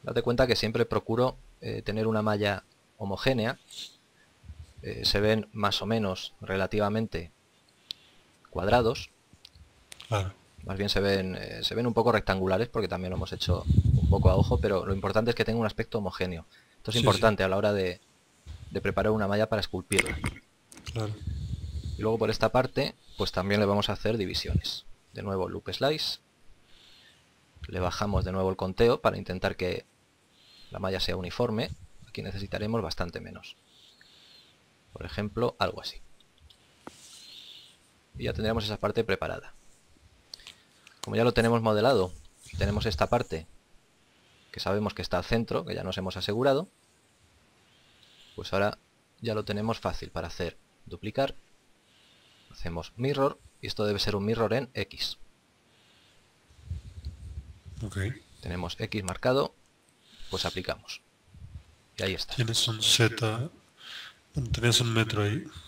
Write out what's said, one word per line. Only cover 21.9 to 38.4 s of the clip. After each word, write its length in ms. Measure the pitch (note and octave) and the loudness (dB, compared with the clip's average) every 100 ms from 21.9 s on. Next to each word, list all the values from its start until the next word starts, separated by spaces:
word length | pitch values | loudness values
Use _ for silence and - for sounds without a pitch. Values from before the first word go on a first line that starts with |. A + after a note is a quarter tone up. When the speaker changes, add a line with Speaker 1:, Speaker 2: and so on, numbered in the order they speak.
| - | -2
Speaker 1:
Y 40 | |
luego 160 | G#2 A2+ | 0 2
por 120 | A2 | 2
esta 200 | A2 C3+ | 2 4
parte, 440 | B2+ B2+ - C#3+ - - - | 4 2 -2 -4 -6 -20 -4
pues 160 | G2 | -2
también 280 | - G2 G#2 | 0 2 4
le 60 | G2+ | 4
vamos 220 | G2+ G2+ | 2 0
a 40 | |
hacer 220 | G2 G#2 A2+ | 0 0 0
divisiones. 680 | F2+ - - F#2 - - - - _ | -2 -4 0 0 0 -8 -12 -20 _
De 100 | - | -10
nuevo 260 | G2 F#2+ F2+ | -4 -2 -2
loop 240 | F#2 - | -6 -8
slice. 460 | F#2 C3+ D#3 - - _ _ - - _ - - - - _ _ _ _ - - | -2 0 0 -4 -6 _ _ -20 -20 _ -20 -20 -20 -20 _ _ _ _ -18 -8
Le 120 | F#2 | -2
bajamos 440 | F2+ - G#2 F#2+ | -2 -2 0 0
de 60 | F#2 | 0
nuevo 180 | F#2+ F#2+ | 0 0
el 60 | F#2+ | 0
conteo 440 | F#2+ F#2+ A#2 C#3 | -4 4 4 6
para 160 | A2+ G2 | 2 0
intentar 400 | F#2 F#2 G2 F#2+ | -6 -2 -2 -2
que 280 | F2+ F2+ - _ _ _ _ _ - - - | -4 -4 -10 _ _ _ _ _ -20 -20 -14
la 80 | F#2+ | -6
malla 220 | F#2+ F#2 | -4 -2
sea 160 | - F2+ | -2 -4
uniforme. 540 | F2+ - A#2+ G#2+ C#3 - - - - | -6 -2 0 0 -4 -8 -16 -20 -16
Aquí 140 | - | -10
necesitaremos 600 | G2+ F#2+ G2 F#2+ G#2 A2+ | -8 -8 -6 -4 -2 -2
bastante 380 | E2+ - F2+ F#2+ | -2 -4 -6 -6
menos. 360 | F#2 F#2 - - _ - - _ - - - - - _ _ _ _ | -12 -14 -18 -20 _ -20 -20 _ -20 -20 -20 -20 -20 _ _ _ _
Por 120 | - | -14
ejemplo, 520 | E2+ - G#2 A#2+ A#2+ - | -8 -6 -4 -2 -4 0
algo 220 | F#2 - | -2 -2
así. 200 | - - - - _ _ - - _ _ - - - - - - - - - _ _ _ _ - | -12 -14 -18 -20 _ _ -20 -20 _ _ -20 -20 -20 -20 -20 -20 -20 -20 -20 _ _ _ _ -6
Y 80 | |
ya 80 | A#2+ | -4
tendremos 320 | - | -2